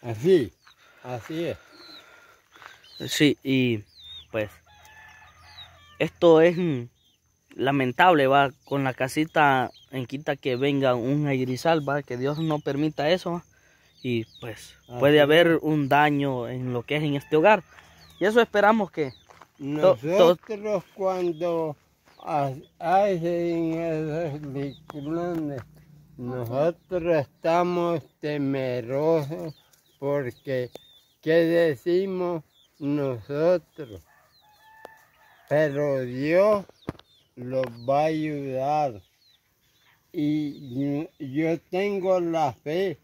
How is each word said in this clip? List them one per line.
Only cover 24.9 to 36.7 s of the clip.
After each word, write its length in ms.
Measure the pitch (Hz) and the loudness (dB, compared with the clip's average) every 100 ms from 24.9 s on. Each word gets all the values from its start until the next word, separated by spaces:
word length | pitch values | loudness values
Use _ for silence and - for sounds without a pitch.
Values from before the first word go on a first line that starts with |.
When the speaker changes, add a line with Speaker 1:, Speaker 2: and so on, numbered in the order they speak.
| 151 139 165 175 170 151 139 107 - _ - _ - | -12 -8 -6 -4 -6 -6 -8 -12 -20 _ -20 _ -14
Speaker 1:
nosotros 1000 | 123 127 117 127 156 170 _ 180 165 160 135 | -10 -8 -6 -2 -2 -2 _ -6 0 0 0
estamos 720 | _ 165 170 175 175 170 170 - _ | _ 0 2 2 0 0 -2 -6 _
temerosos 1300 | 151 147 139 135 131 123 117 135 156 165 139 170 170 - _ _ _ _ | -6 -4 -2 -2 -2 -4 -4 -2 2 0 0 -8 -12 -14 _ _ _ _
porque, 720 | 139 143 127 - - 131 123 - _ _ _ _ | -4 -4 -4 -10 -6 -6 -6 -10 _ _ _ _
¿qué 120 | 151 | 0
decimos 1120 | 160 170 170 165 131 - 175 196 185 180 170 - _ _ _ | 2 4 2 2 0 -2 0 0 -4 -4 -6 -10 _ _ _
nosotros? 1200 | 143 147 139 123 104 143 160 180 160 - 139 95 _ _ _ _ _ _ _ - - - _ _ _ _ _ | -4 -2 -2 -6 -8 -2 2 0 _ -18 -16 -16 _ _ _ _ _ _ _ -20 -20 -20 _ _ _ _ _
Pero 520 | 143 156 139 147 135 | 0 0 0 -2 -2
Dios 640 | 127 127 143 175 208 208 185 | -4 -6 0 2 4 2 -2